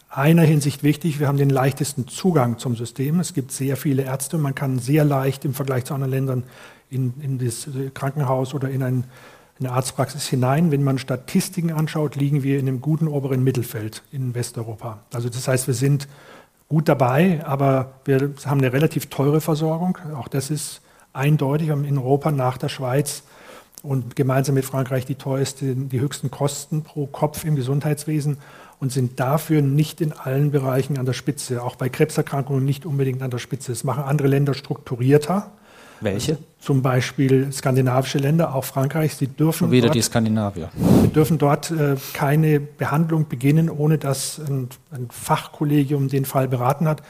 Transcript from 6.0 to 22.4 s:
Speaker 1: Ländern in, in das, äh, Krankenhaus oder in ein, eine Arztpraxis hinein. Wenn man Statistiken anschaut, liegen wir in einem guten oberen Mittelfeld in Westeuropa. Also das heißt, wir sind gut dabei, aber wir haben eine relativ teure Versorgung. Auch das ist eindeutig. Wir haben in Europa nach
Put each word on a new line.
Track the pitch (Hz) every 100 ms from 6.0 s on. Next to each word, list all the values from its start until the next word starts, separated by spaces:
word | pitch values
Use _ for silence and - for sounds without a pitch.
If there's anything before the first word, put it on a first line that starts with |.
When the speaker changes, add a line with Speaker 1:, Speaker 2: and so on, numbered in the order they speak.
| 135
Speaker 1:
Ländern | 135 135 127 123 - - - _
in, | 131 127 127
in | 147 131
das, | 123 - -
äh, | 131 135
Krankenhaus | - 135 151 131 131 127
oder | 147 135
in | 131
ein, | 127 127 120 - - - _ -
eine | 131
Arztpraxis | 127 127 - 131 151 -
hinein. | 135 127 139 175
Wenn | 139
man | 139 135
Statistiken | - 127 - 190 - - 165
anschaut, | 156 156 160 151 139
liegen | 139 147
wir | 135 139
in | 135
einem | 131
guten | 151 156 160
oberen | 143 135 131
Mittelfeld | 131 123 117 110 107 - -
in | 139 127
Westeuropa. | 120 120 - 113 110 120 110 -
Also | 120 120
das | 117 139
heißt, | 131 139
wir |
sind | 113 139 143 - - - - - _ -
gut | 156 156
dabei, | 135 127 135 190 156 147
aber | 139 139 135 127 -
wir | - 135 143 139
haben | 127 143
eine | 131
relativ | 131 156 143 -
teure | - 139 156
Versorgung. | 175 151 160 160 180 185 147 147
Auch | -
das | 139 135
ist | 151 - - _ _ _
eindeutig. | 131 139 151 135 151 160
Wir |
haben | 143
in | 143 143
Europa | 123 143 156
nach | 143